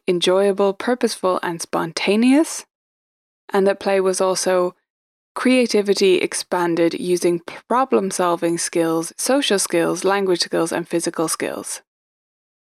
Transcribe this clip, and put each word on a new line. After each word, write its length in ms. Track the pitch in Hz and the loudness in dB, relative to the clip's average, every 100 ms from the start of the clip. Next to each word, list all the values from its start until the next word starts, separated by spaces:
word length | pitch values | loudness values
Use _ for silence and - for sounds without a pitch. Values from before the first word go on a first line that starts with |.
| - | -2
enjoyable, 640 | 175 180 185 202 196 196 | 0 2 2 2 2 0
purposeful, 680 | 196 - 247 226 - 185 180 | 0 -4 -2 -2 -2 -2 -2
and 180 | - 170 | -4 -8
spontaneous, 1040 | - 170 170 - - 214 247 277 330 - - _ _ _ _ _ _ _ - | -6 -6 -6 -4 0 2 4 4 2 -4 -14 _ _ _ _ _ _ _ -4
and 140 | 196 196 | 2 2
that 140 | 196 | 0
play 200 | 196 196 | 0 0
was 200 | 190 185 | 0 0
also 540 | 190 180 190 185 180 - _ _ _ _ _ | 0 0 0 2 0 -4 _ _ _ _ _
creativity 840 | - 247 254 233 208 202 190 190 185 | -2 2 4 4 0 2 2 4 4
expanded 760 | 175 - - 180 175 165 170 | 0 -6 -4 -2 0 2 0
using 460 | - 175 175 175 170 - - - | 0 -2 0 0 -2 -6 -16 -2
problem-solving 880 | 240 262 226 190 - 180 170 170 170 | 0 2 0 0 -2 0 0 -2 -2
skills, 560 | - 175 165 165 165 - | -2 -2 0 0 -4 -6
social 400 | - 277 269 196 | 0 0 2 0
skills, 460 | - 170 165 170 | 0 0 0 0
language 360 | 185 202 190 175 | 0 0 0 0
skills, 320 | - 175 165 | 0 -2 -2
and 160 | 160 165 | -4 -4
physical 400 | 170 170 165 160 | -4 -4 -4 -4
skills. 540 | - 80 - - - _ _ _ _ _ _ _ _ | -4 -6 -8 -10 -14 _ _ _ _ _ _ _ _